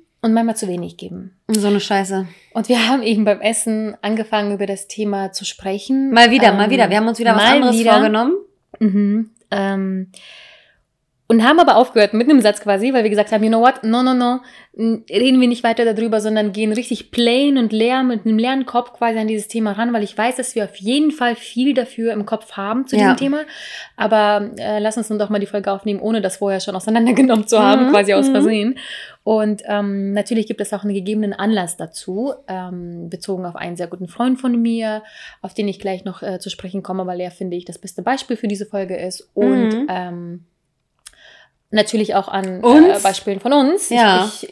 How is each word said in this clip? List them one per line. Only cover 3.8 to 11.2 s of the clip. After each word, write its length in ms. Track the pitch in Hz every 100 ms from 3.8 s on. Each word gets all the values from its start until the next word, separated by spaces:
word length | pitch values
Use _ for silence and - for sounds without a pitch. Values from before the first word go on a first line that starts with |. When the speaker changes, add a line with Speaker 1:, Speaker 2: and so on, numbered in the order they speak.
| 214 208
Speaker 1:
angefangen, 520 | 208 220 220 214 208
über 120 | 202 202
das 220 | 196 -
Thema 460 | - 208 196 190
zu 100 | 190
sprechen. 680 | 196 - 190 196 - 269 269
Speaker 2:
Mal 200 | 226 240
wieder, 220 | 254 226
mal 120 | 196 202
Speaker 1:
Ähm, 60 |
Speaker 2:
wieder. 180 | 262 202
Wir 80 | 202
haben 100 | 226
uns 120 | 226
wieder 160 | 233 214
was 80 |
Speaker 1:
mal 100 | 214 285
Speaker 2:
anderes 220 | 254 226
Speaker 1:
wieder. 140 | 226
Speaker 2:
vorgenommen. 420 | 208 214 214 247 381 - _ _ -
Speaker 1:
Mhm. 500 | 220 196 202 208 220 _ _
Ähm, 560 | 202 196 196 190 190 185 - - - - - _ _ _ _ _ _